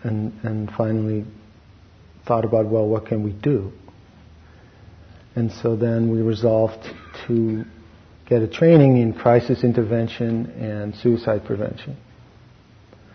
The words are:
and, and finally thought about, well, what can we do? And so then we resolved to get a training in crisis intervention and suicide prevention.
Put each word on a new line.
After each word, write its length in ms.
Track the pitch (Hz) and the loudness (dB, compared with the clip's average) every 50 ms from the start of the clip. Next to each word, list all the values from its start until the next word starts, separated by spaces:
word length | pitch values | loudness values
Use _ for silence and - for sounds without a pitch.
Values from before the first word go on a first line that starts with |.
and, 280 | - 113 110 107 107 107 - - | -8 -6 -4 -4 -4 -6 -8 -10
and 280 | - 110 107 107 107 104 | -8 -8 -6 -6 -6 -6
finally 520 | - - 113 110 110 110 107 107 107 107 104 107 - - - - - - _ - - - - - - - - - - - - | -4 -4 -2 -2 -2 -2 -2 -2 -4 -6 -6 -10 -16 -20 -20 -20 -20 -20 _ -20 -20 -20 -20 -20 -20 -20 -20 -20 -20 -20 -4
thought 180 | - 120 113 110 | -2 0 0 0
about, 220 | 107 117 110 107 | 0 0 0 0
well, 200 | 104 110 110 107 | 0 0 0 0
what 200 | 107 110 107 107 | 0 -2 -2 -2
can 160 | - 117 107 | -4 -4 -4
we 100 | 104 104 | -4 -6
do? 400 | 98 101 - 147 143 104 95 101 - - - - - - - - _ - - - - - - - - - - - - - - - - - - - - - - - - | -8 -4 -2 -2 0 0 -2 -6 -12 -16 -20 -20 -20 -20 -20 -20 _ -20 -20 -20 -20 -20 -20 -20 -20 -20 -20 -20 -20 -20 -20 -20 -20 -20 -20 -20 -20 -20 -20 -10 -6
And 160 | 120 117 113 | -4 -4 -4
so 240 | - - - 117 117 | -4 -4 -2 -2 0
then 360 | 107 120 117 117 117 113 113 | 0 0 0 0 0 0 0
we 100 | 113 113 | 0 0
resolved 640 | 113 113 110 104 113 117 110 110 110 110 - - - - - - - - - - - | 0 0 0 2 2 2 4 4 2 0 -2 -8 -14 -18 -18 -18 -20 -20 -18 -16 -6
to 380 | - 120 113 113 113 110 110 110 - - - - - - - - - - - - - | -2 0 0 0 0 -2 -4 -8 -12 -16 -20 -20 -20 -20 -20 -20 -20 -20 -20 -2 0
get 140 | 123 117 | 2 2
a 40 | 110 98 | 2 0
training 500 | - - 165 165 170 156 139 135 127 123 | 0 2 6 8 8 8 8 8 6 6
in 160 | 117 113 107 | 4 2 0
crisis 500 | - - 120 120 120 120 - 127 - - | 2 2 4 4 4 4 2 0 2 2
intervention 840 | 120 110 123 113 104 120 117 113 117 - - 120 117 113 113 113 - | 2 2 2 0 0 0 -2 -2 -4 -4 -6 -4 -4 -2 -4 -4 -8
and 440 | - 120 120 107 104 104 104 104 104 | -10 -10 -8 -8 -6 -6 -8 -8 -10
suicide 500 | - - 123 117 117 - 113 110 104 101 | -2 0 2 2 2 0 -2 -2 -2 -2
prevention. 500 | - 113 104 107 - - - - 143 135 - - - - - - - _ - - - - _ _ _ _ _ - _ - - - - | -6 -6 -4 -4 -6 -8 -10 -12 -14 -14 -16 -18 -20 -20 -20 -20 -20 _ -20 -20 -20 -20 _ _ _ _ _ -20 _ -20 -20 -20 -20